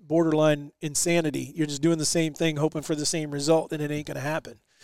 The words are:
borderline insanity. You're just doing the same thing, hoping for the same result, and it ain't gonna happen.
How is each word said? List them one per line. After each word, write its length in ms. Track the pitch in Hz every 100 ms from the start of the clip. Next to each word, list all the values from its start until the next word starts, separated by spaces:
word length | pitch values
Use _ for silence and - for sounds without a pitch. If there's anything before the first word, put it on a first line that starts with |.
| 151
borderline 640 | 165 165 156 156 147 147 -
insanity. 720 | 156 143 175 170 156 135 131 160
You're 100 | 151
just 160 | 139
doing 160 | 165 165
the 60 |
same 300 | 147 170 160
thing, 220 | - 165 147
hoping 260 | 156 156
for 120 | 139
the 120 | 151 143
same 240 | 170 151
result, 400 | 143 143 160 -
and 100 | 156
it 80 | 147
ain't 160 | 147 147
gonna 140 | 139
happen. 400 | 135 156 - 113 _ _